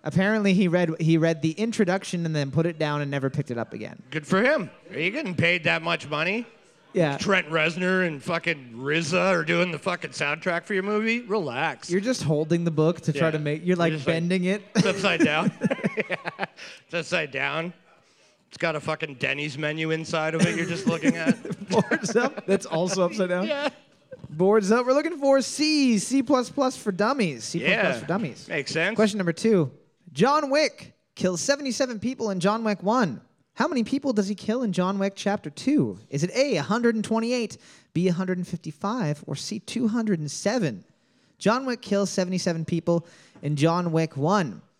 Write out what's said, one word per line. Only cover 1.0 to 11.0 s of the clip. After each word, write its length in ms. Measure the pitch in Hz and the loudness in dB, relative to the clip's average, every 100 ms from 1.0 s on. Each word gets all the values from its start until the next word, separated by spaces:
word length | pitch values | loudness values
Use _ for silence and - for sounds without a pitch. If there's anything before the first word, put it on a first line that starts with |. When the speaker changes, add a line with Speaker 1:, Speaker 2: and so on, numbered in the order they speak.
Speaker 1:
he 160 | 160 160 | 4 4
read 260 | 165 160 | 4 2
the 100 | 160 | -2
introduction 720 | 160 226 214 180 190 190 180 165 | -2 -2 2 2 0 -2 -4 -2
and 80 | |
then 160 | 156 139 | -2 0
put 160 | 139 165 | 0 0
it 120 | 156 | 0
down 220 | 151 147 | -2 0
and 80 | 143 | -2
never 200 | 143 135 | -2 -2
picked 200 | 143 135 | -2 -4
it 80 | 117 | -6
up 140 | 113 | -6
again. 300 | 107 107 - - | -8 -12 -14 -8
Speaker 2:
Good 160 | 156 151 | -8 2
for 160 | 190 | 4
him. 280 | 254 302 170 - - | 4 2 -2 -12 -12
Are 60 | 120 | -4
you 120 | 170 | -2
getting 240 | 254 247 | -2 -4
paid 300 | - 165 175 | 0 2 2
that 160 | 160 165 | 0 0
much 260 | 165 170 139 | 0 -4 -4
money? 380 | 151 170 220 233 - _ _ _ | -2 -2 -2 -6 -18 _ _ _
Speaker 1:
Yeah. 240 | 202 156 139 | 0 0 0
Speaker 2:
Trent 320 | 190 185 151 | 0 0 2
Reznor 580 | 160 156 165 180 185 180 | 0 0 0 0 2 0
and 160 | 143 | -4
fucking 520 | 147 165 165 151 123 113 | -4 -2 -2 -4 -8 -8
rizza 560 | 135 160 151 180 185 | -2 -2 0 2 2
are 120 | 175 | 2
doing 260 | 160 170 180 | 2 2 0
the 80 | 156 | -2
fucking 320 | 190 175 147 | -4 -4 -8
soundtrack 540 | - 143 160 185 170 | -4 -4 -2 -2 -2
for 100 | - | -2
your 80 | 196 | -2
movie? 380 | 196 214 | 0 0